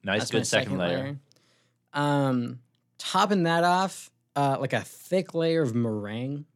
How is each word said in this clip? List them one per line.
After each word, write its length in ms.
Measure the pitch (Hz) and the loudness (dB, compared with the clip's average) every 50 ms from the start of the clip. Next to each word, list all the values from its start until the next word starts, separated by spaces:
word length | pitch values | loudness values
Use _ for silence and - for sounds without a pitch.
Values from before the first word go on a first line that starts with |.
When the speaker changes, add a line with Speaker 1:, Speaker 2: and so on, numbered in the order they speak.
| _ | _
Speaker 1:
Nice, 160 | 95 95 107 | -2 -2 -2
Speaker 2:
That's 100 | 110 - | -2 0
Speaker 1:
good 80 | - 113 | -2 -2
Speaker 2:
my 40 | - | -2
Speaker 1:
second 240 | - - 107 95 104 98 | 2 0 0 0 0 -2
Speaker 2:
second 40 | 92 | -2
Speaker 1:
layer. 200 | 87 87 87 87 | 0 0 -2 -2
Speaker 2:
layer. 200 | - 139 143 139 _ _ _ _ _ _ _ _ _ _ _ _ _ _ - | -4 -6 -8 -10 _ _ _ _ _ _ _ _ _ _ _ _ _ _ -4
Um, 680 | 143 147 147 143 143 139 135 131 123 120 123 123 123 _ _ _ _ _ _ _ _ | -2 0 2 2 2 2 2 2 0 -2 -4 -8 -12 _ _ _ _ _ _ _ _
topping 460 | - - - 190 202 196 208 190 170 | -10 -2 2 2 2 4 2 2 2
that 200 | 165 165 170 170 | 4 4 4 4
off, 460 | 175 175 180 190 190 - - - - _ _ _ _ _ | 4 4 2 2 -2 -4 -10 -18 -20 _ _ _ _ _
uh, 200 | 143 143 139 135 - | 0 2 2 2 0
like 120 | 160 - - | -2 -2 -2
a 60 | 117 95 | -2 -4
thick 500 | - - - - - 175 190 180 - - | -6 -16 -20 -8 -2 -2 -2 -2 -2 -4
layer 280 | 165 165 165 165 165 156 | -2 0 2 2 2 2
of 120 | 123 110 | 0 0
meringue. 720 | 120 117 117 107 104 101 101 107 113 123 135 143 143 151 _ _ | 0 0 0 -2 -4 -6 -6 -6 -6 -6 -6 -6 -8 -10 _ _